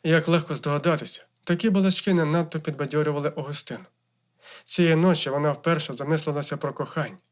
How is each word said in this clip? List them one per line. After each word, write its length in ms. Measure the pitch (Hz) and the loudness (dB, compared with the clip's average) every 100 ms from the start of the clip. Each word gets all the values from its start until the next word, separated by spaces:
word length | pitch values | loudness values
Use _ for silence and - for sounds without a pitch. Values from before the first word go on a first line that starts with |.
Як 260 | 160 160 160 | 4 2 4
легко 260 | 170 151 | 0 0
здогадатися, 680 | 139 151 143 175 151 117 - - _ | -4 -2 0 0 0 -4 -10 -16 _
такі 260 | - 175 226 | -4 0 2
балачки 440 | 196 190 185 - | 4 2 2 2
не 100 | 180 | 2
надто 360 | 151 165 165 160 | 2 0 0 -4
підбадьорювали 680 | 156 139 147 147 151 147 147 | -6 -6 -2 0 0 -2 -4
Огустину. 560 | 151 139 147 - 113 - _ _ _ _ _ - - | -6 -6 -8 -6 -12 -14 _ _ _ _ _ -20 -20
Цієї 320 | - - 170 160 | -4 2 4 6
ночі 340 | 185 160 143 | 4 2 0
вона 220 | 143 151 | 0 0
вперше 400 | 143 170 160 - | 0 0 0 -2
замислилася 640 | 127 139 156 151 147 143 143 | -6 -2 0 0 -4 -4 -4
про 160 | 143 | -6
кохання. 460 | 139 143 160 123 95 _ | -6 -8 -6 -6 -10 _